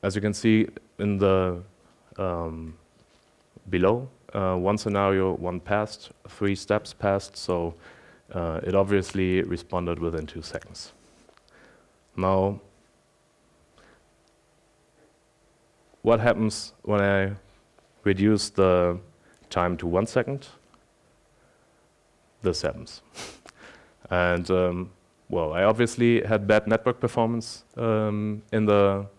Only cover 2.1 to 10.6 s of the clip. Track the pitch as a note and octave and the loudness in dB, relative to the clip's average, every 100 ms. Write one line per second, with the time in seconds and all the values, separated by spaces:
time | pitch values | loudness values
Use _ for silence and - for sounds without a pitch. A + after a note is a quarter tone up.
2.1 | - F#2+ F2 E2 D#2+ D#2+ D#2+ _ _ _ | -8 -6 -4 -6 -8 -12 -16 _ _ _
3.1 | _ _ _ _ - - F2+ F#2 A#2 C3 | _ _ _ _ -20 -4 0 2 0 -4
4.1 | _ - G#2 F#2+ F#2 F2+ G#2+ A2 G2+ G2 | _ -10 -4 -2 0 0 -2 -2 0 2
5.1 | F#2+ F#2+ E2+ F2 F2+ - G#2 G#2+ - - | 2 0 -2 -6 -8 -2 -2 -2 -10 -20
6.1 | _ - - G2+ G2 - G#2 - - G2+ | _ -20 -6 -4 -4 -2 -2 -2 -4 -2
7.1 | G2 - - - F2+ E2 E2 - - - | -2 -4 -16 -4 -4 -4 -8 -20 -20 -20
8.1 | - _ F#2 E2+ D#2+ F#2 F#2+ G2 G2+ F#2 | -20 _ -8 -6 -6 0 0 2 0 0
9.1 | G2 F#2 F#2 F#2 F2 - F#2 F2 E2+ E2+ | -2 0 0 -2 -6 -6 -6 -4 -4 -4
10.1 | E2 D#2 E2 D#2 - | -6 -8 -12 -12 -14